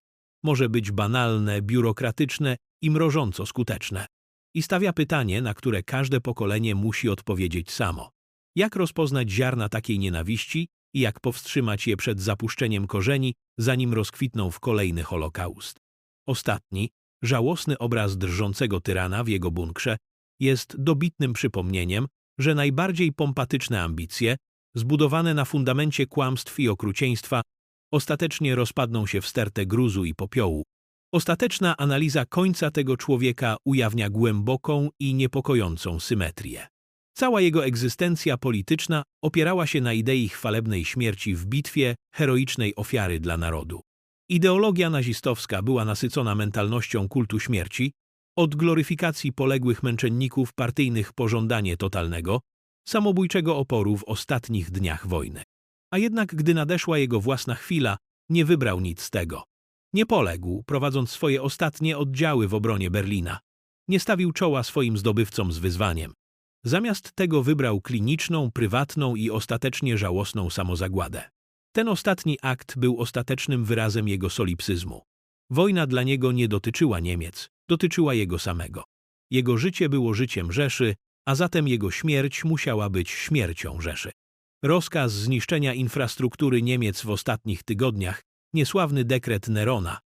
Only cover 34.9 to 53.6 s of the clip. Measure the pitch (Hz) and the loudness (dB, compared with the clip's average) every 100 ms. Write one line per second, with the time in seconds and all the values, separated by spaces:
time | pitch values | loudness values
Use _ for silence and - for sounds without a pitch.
34.9 | - 139 131 127 139 139 123 90 82 - | -2 -2 2 2 0 2 2 2 -2 -4
35.9 | 82 - 110 80 - 65 - - _ _ | -4 0 0 0 -4 -10 -10 -16 _ _
36.9 | _ _ - 254 214 180 160 135 120 123 | _ _ 0 2 6 4 4 2 0 -2
37.9 | - 175 165 156 123 131 107 - 160 - | 0 0 2 0 0 0 0 0 -2 0
38.9 | 156 - - 156 165 160 185 151 151 123 | -2 -4 -4 0 2 2 2 0 0 0
39.9 | 113 113 131 107 - 113 110 113 95 82 | 0 2 2 0 -2 -2 -2 0 -2 -2
40.9 | 127 113 98 107 87 95 139 - 151 127 | -2 -2 -2 -2 -2 -2 -4 -2 0 0
41.9 | 120 _ - 139 127 131 - 107 - 107 | 0 _ 0 2 2 0 0 -2 -2 -2
42.9 | 120 95 82 85 82 82 80 80 85 - | 0 0 -2 -2 -2 -2 -4 -6 -12 -16
43.9 | _ _ _ - 175 185 190 214 180 170 | _ _ _ 0 4 4 4 4 4 2
44.9 | 147 120 110 135 117 - 98 107 127 107 | 2 0 -2 -2 -2 -2 -2 0 0 0
45.9 | 104 123 143 113 104 104 110 104 117 - | -2 -2 -2 0 0 0 0 0 -2 -2
46.9 | 110 98 131 113 107 - 104 - - 135 | -2 0 0 0 -2 0 -2 -2 -2 -4
47.9 | - _ _ _ - 160 147 170 160 143 | -4 _ _ _ 0 2 4 2 2 0
48.9 | 160 170 151 139 - 135 135 123 113 127 | 0 -2 -2 -4 0 2 2 2 0 0
49.9 | 117 123 120 131 139 123 - 123 139 131 | 0 0 0 0 0 -2 -2 -2 2 2
50.9 | 113 101 - 113 113 113 113 95 85 98 | 2 -2 -2 0 2 2 0 0 -2 -2
51.9 | 92 85 85 85 123 _ _ _ _ - | -2 -2 -2 -2 -2 _ _ _ _ -2
52.9 | 220 208 185 180 190 160 143 | 2 2 2 2 2 2 0